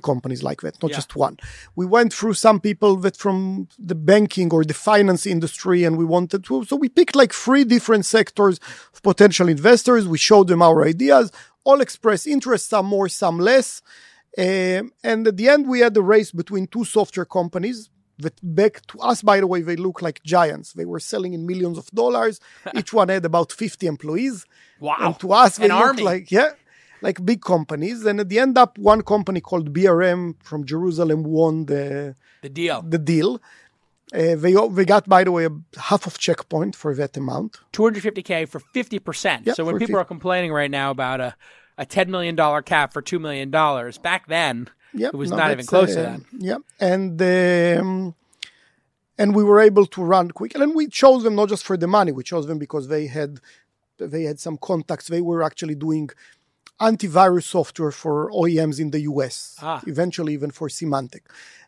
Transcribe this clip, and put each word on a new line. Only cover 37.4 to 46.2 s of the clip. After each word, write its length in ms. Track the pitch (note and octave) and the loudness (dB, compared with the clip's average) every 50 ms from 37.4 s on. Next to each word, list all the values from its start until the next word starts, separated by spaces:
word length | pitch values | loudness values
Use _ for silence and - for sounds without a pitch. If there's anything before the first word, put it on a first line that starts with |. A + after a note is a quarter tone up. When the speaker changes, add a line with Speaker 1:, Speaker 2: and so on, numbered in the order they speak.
| G#3 G#3+ - - _ _ | -8 -10 -12 -16 _ _
Speaker 2:
Two 120 | - - G#3+ | -2 0 0
hundred 180 | A#3 G#3+ G3+ | 2 0 -2
fifty 220 | - G#3+ G#3+ G3 - | -4 -6 -6 -6 -6
K 220 | - F3+ E3 D#3+ | -6 -6 -4 -6
for 140 | C#3+ - D3 | -6 -10 -14
fifty 400 | - _ - B3+ A#3+ - G#3+ G3 | -16 _ -8 -8 -8 -6 -8 -10
percent. 460 | - F3 D3+ - - F#3+ C#3+ A#2 A#2 | -10 -10 -8 -4 -2 -2 -2 -2 -2
Speaker 1:
Yeah, 80 | A3+ B3 | -4 -4
Speaker 2:
So 100 | - D#3+ | -2 -4
when 120 | E3 F#3+ | -4 -4
Speaker 1:
for 40 | F#3+ | -4
Speaker 2:
people 160 | A3+ A3+ G3+ | -2 -2 -2
Speaker 1:
fif- 60 | F#3+ | -2
Speaker 2:
are 40 | F3 - F3+ | -2 -4 -8
complaining 360 | D3+ - F#3 F#3 F3+ F3+ E3 | -8 -4 -2 -2 -2 -2 -2
right 200 | D3+ D3 D3 C#3 | -2 -2 -2 -2
now 180 | C#3+ C#3 C#3 C#3 | -4 -4 -4 -4
about 300 | C3+ C3+ C3 B2+ C3 B2+ | -4 -4 -4 -4 -4 -6
a, 140 | B2+ B2 - _ _ _ _ _ _ _ _ - | -6 -8 -10 _ _ _ _ _ _ _ _ -14
a 80 | C#3 | -14
ten 240 | - - G3 F#3 F3+ | -6 -2 -2 -2 -2
million 260 | F#3+ F3+ F3 E3+ E3+ | -2 -4 -6 -4 -2
dollar 280 | D#3+ D#3 D3+ D3 D3+ C#3 | 0 0 2 0 -2 -2
cap 300 | - F3 D3+ C#3+ C3 - | -2 0 0 0 -2 -4
for 80 | D3 C#3 | -8 -8
two 160 | - F3+ F3 | -6 -8 -6
million 320 | D#3+ D3+ C#3+ C3+ C3+ C3+ | -6 -8 -8 -8 -6 -4
dollars, 480 | C#3+ D#3 D#3 D3 C#3 B2+ A#2+ A#2+ A#2+ - | 0 0 0 0 0 -2 -6 -10 -12 -10
back 280 | - E3+ F#3 F#3 - D3+ | -6 -6 -6 -6 -6 -4
then, 420 | D#3+ E3+ E3 C#3+ A#2+ A#2 B2 - _ _ _ _ - | -4 -2 -2 -2 -4 -6 -8 -12 _ _ _ _ -8
Speaker 1:
Yep. 200 | G#3+ A3+ C#4 - | -6 -6 -4 -4
Speaker 2:
it 40 | C#3 | -6
was 120 | C#3+ F3 | -6 -4
Speaker 1:
No, 80 | F#3+ E3 | -2 0
Speaker 2:
not 100 | D#3 D#3 | 0 0
even 60 | C#3+ B2 | -2 -4
Speaker 1:
that's, 120 | B2 - | -4 0
Speaker 2:
close 240 | F#3+ F#3 F#3+ G3+ F#3 | 2 2 2 2 0
to 80 | E3 | -2
Speaker 1:
uh, 20 | - B2 | -4 -6
Speaker 2:
that. 100 | - - | -8 -12